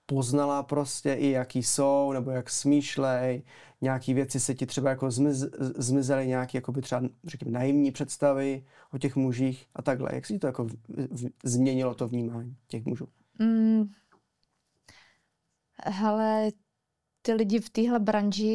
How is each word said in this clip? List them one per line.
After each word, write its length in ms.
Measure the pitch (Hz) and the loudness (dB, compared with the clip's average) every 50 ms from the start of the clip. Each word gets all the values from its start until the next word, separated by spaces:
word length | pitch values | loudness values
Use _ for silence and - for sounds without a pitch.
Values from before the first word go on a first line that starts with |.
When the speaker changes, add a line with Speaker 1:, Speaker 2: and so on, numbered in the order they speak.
| _ | _
Speaker 1:
poznala 580 | - 139 135 131 117 131 143 143 143 143 139 135 | -4 -2 -2 0 2 2 2 2 2 0 -2 -2
prostě 500 | 139 151 147 143 135 - - - 143 139 | -2 0 -2 0 -2 -4 -4 -2 -2 0
i 160 | 120 135 139 | 2 2 2
jaký 320 | 135 127 123 - - 127 117 | 2 2 0 -2 -2 -2 -2
jsou, 480 | - - - 139 139 139 139 139 139 | 0 0 2 2 4 4 4 2 2
nebo 200 | 135 131 123 135 | 0 -2 -4 -4
jak 180 | 131 127 123 - | -4 -4 -4 -4
smýšlej, 920 | - - - 143 147 147 139 - - - 135 131 127 123 127 127 123 - - - - - - - - - | -4 -2 2 4 4 4 4 0 -2 -2 0 0 0 0 0 0 -2 -2 -6 -12 -20 -20 -20 -20 -10 -4
nějaký 320 | 135 131 131 131 131 - 131 | -2 0 0 0 0 0 2
věci 260 | 131 139 135 - 131 | 2 0 0 0 -2
se 160 | - - 131 | -2 -2 -2
ti 100 | - 135 | -2 -4
třeba 240 | - - - 127 139 | -4 -2 0 0 0
jako 180 | 131 135 135 131 | 0 0 -2 -2
zmiz-, 420 | 117 120 143 147 143 131 135 - - - 139 131 - - | 0 2 2 2 2 0 -2 -4 -4 -4 -6 -4 -4 -4
zmizely, 500 | 127 120 131 139 135 131 139 135 135 131 | -2 0 2 2 2 2 2 0 2 0
nějaký 300 | 127 127 127 127 - 127 | 0 0 -2 -2 -4 -6
jakoby 240 | 127 - 120 139 | -4 -4 -4 -6
třeba, 200 | 127 - 127 123 127 123 - _ - | -4 -2 -2 -2 -2 -4 -6 _ -16
řekněme, 360 | 165 - - - 139 117 123 | -14 -12 -10 -6 -4 -2 0
naivní 320 | 127 135 139 147 143 139 | 0 2 4 4 2 2
představy 760 | 127 - 147 135 - - 147 143 139 135 139 139 135 135 131 _ _ - - _ - | 0 -2 -6 -6 -4 0 2 2 2 2 0 -2 -4 -6 -8 _ _ -20 -18 _ -8
o 40 | 135 | -4
těch 180 | 139 139 - | -2 -2 0
mužích 520 | 139 131 131 123 120 131 131 127 - - _ - | 2 0 2 2 0 0 0 -2 -4 -10 _ -14
a 60 | - | -6
takhle. 280 | 127 - 135 127 131 - - | -2 -2 -2 0 -2 -4 -6
Jak 120 | 127 - | -6 -6
si 140 | - 214 196 | -6 -6 -4
to 80 | 208 185 | -2 -4
jako 180 | - - 120 | -2 -2 -4
v-, 100 | 113 110 113 - - - - 135 127 | -6 -6 -10 -14 -12 -8 -8 -8 -6
v-, 180 | - 120 123 123 - _ - | -6 -8 -8 -8 -8 _ -4
změnilo 520 | 131 120 123 131 135 131 131 131 127 120 | -2 2 2 4 4 2 2 0 -2 -2
to 120 | - 127 113 | -2 -4 -4
vnímání 500 | 123 120 117 117 117 117 117 120 127 - _ - | -2 -2 -4 -4 -6 -8 -10 -10 -14 -18 _ -12
těch 180 | - 117 113 | -10 -8 -4
mužů? 220 | - 127 123 127 - _ _ _ _ _ - | -4 -6 -6 -6 -12 _ _ _ _ _ 0
Speaker 2:
Mm. 440 | 220 226 226 226 220 220 220 220 214 202 202 _ _ _ _ _ _ _ _ _ _ _ _ _ _ _ _ _ _ - - - - _ _ _ _ _ _ _ _ _ _ _ _ _ _ - - | 0 2 4 4 4 4 4 4 2 0 -4 _ _ _ _ _ _ _ _ _ _ _ _ _ _ _ _ _ _ -20 -20 -20 -20 _ _ _ _ _ _ _ _ _ _ _ _ _ _ -10 -6
Hele, 680 | - 202 190 214 214 208 220 220 220 220 220 220 214 208 _ _ _ _ _ _ _ _ _ _ _ _ _ | -6 -2 0 2 2 2 2 2 2 2 2 2 0 -2 _ _ _ _ _ _ _ _ _ _ _ _ _
ty 120 | - 233 226 | -2 0 2
lidi 260 | 220 220 196 208 233 | 2 2 2 2 0
v 100 | 220 - | 0 -2
téhle 300 | - 226 226 240 247 233 | 0 0 2 4 2 2
branži 460 | 208 208 208 208 202 208 185 190 214 214 220 | 2 2 2 2 2 2 2 2 2 2 2